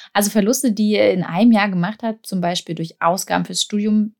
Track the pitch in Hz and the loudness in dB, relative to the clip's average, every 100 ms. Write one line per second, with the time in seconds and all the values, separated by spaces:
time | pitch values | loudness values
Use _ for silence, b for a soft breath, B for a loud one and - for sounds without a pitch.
0 | B 202 208 214 202 240 254 202 214 208 | B -2 0 2 0 0 0 0 0 2
1 | 208 185 165 170 240 214 208 185 175 220 | 2 2 -2 2 4 4 2 0 -4 -4
2 | 233 220 - 185 175 180 - 165 165 - | -8 -8 -8 -4 -2 -4 -6 -8 -8 -4
3 | 170 185 - 180 175 180 - 208 214 214 | -2 -2 -2 -4 -2 -6 -4 -2 0 0
4 | 214 - | 0 -6